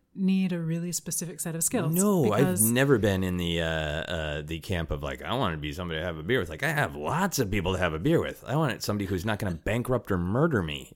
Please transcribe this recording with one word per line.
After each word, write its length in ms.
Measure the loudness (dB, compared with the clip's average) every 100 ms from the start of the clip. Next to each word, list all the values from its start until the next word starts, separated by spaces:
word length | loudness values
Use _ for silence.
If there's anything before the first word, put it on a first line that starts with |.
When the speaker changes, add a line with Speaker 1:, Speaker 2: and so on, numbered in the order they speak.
| _
Speaker 1:
need 380 | -2 2 4 2
a 60 | 0
really 320 | -2 -2 -2
specific 480 | -4 -4 -6 -6 -6
set 140 | -6
of 100 | -2
skills, 300 | 0 2 2
Speaker 2:
No, 380 | 2 4 4 4
I've 60 | 4
Speaker 1:
because 300 | 4 4 2
Speaker 2:
never 280 | 4 6 6
been 260 | 6 2
in 140 | 2 0
the, 240 | 0 0
uh, 40 | 0
uh, 760 | 0 -2 -2 -4 -4 -4 -4
the 180 | -6 -6
camp 300 | -4 -2 -2
of, 120 | -4
like, 200 | -4 -6
"I 100 | -4
wanna 220 | -2 -2 -2
be 160 | -4
somebody 280 | -6 -4 -4
to 40 | -4
have 120 | -4
a 40 |
beer 160 | 0 0
with." 100 | 0
Like, 120 | -4
I 100 | -4
have 220 | -2 -2
lots 440 | -4 -4 -2 0 0
of 120 | 0
people 220 | 0 0
to 60 | 0
have 160 | 0
a 40 | 0
beer 220 | 2 2
with. 240 | 0 -6 -4
I 100 | 0
want 260 | 0 -2
somebody 240 | -4 -2 -2
who's 180 | -2
not 140 | -2 -2
gonna 160 | -2 -4
bankrupt 540 | -2 -2 0 -2 0
or 80 | -2
murder 440 | 0 2 2 2
me 300 | 0 -4 -10